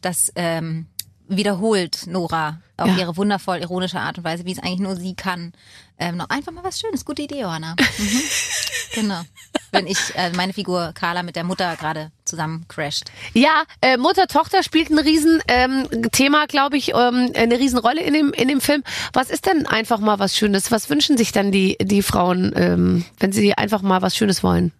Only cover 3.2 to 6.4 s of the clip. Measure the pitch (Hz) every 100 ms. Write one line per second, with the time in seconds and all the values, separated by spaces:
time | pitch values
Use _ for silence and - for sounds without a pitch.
3.2 | 202 202 - 180 165 180 180 180 107 -
4.2 | 170 170 175 185 175 180 196 185 185 180
5.2 | - 175 170 - - - - _ 170 175
6.2 | 165 254